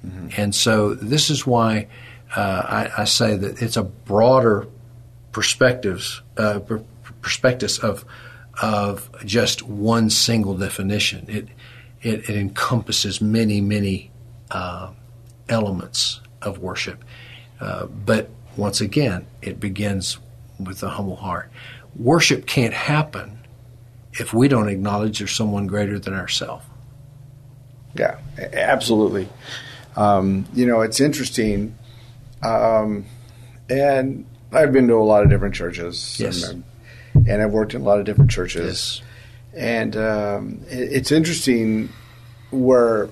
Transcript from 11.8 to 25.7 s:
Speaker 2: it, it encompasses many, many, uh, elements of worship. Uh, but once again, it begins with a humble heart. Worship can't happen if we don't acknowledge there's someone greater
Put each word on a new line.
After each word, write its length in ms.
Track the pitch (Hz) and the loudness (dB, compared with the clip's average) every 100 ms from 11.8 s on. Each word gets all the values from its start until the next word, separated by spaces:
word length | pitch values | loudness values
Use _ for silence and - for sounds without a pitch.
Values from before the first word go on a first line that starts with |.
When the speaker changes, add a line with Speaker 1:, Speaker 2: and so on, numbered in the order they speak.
| - - | -20 -8
Speaker 2:
it, 260 | 113 107 - | -6 -4 -4
it 80 | 104 | -4
encompasses 840 | 98 - - 120 - - 101 - | -4 -2 0 0 0 -2 -2 -2
many, 400 | 107 113 110 104 | 0 2 2 2
many, 500 | 101 104 98 95 - - - - - | 0 0 0 -4 -8 -20 -20 -20 -10
uh, 400 | 95 90 90 92 - - - - - - | -8 -8 -10 -14 -18 -20 -20 -20 -18 -4
elements 720 | 113 101 92 - - - - - - | -2 0 -4 -6 -4 -4 -6 -16 -10
of 180 | 104 90 | -10 -8
worship. 460 | 90 90 - 87 - - - - - - | -10 -8 -8 -12 -20 -20 -20 -20 -20 -12
Uh, 260 | 101 92 - | -10 -8 -10
but 420 | 104 101 107 - - - - | -6 0 0 -2 -16 -14 -4
once 240 | 101 98 | -4 -2
again, 440 | 101 147 135 90 - - | 0 0 0 -2 -10 -12
it 200 | - - | -12 -8
begins 580 | 101 92 104 98 90 - - - - - | -8 -4 -2 -2 -4 -10 -14 -20 -20 -12
with 240 | 92 92 | -12 -8
a 60 | 95 | -8
humble 280 | 95 98 90 | -6 -8 -8
heart. 320 | 98 85 - - - - - - | -8 -8 -10 -18 -20 -20 -18 -2
Worship 500 | 117 165 160 139 - | 4 4 4 2 0
can't 280 | - 117 | 2 2
happen 640 | - - 151 151 98 - - - - - - - - - | 0 0 0 0 -6 -12 -16 -20 -20 -20 -20 -20 -20 -14
if 200 | - - | -10 -2
we 140 | 113 139 | 4 4
don't 200 | 127 104 | 4 2
acknowledge 520 | 95 101 104 107 107 | -2 -2 0 -2 -2
there's 120 | 101 | -6
someone 340 | - 107 101 | -2 0 0
greater 320 | 98 | -2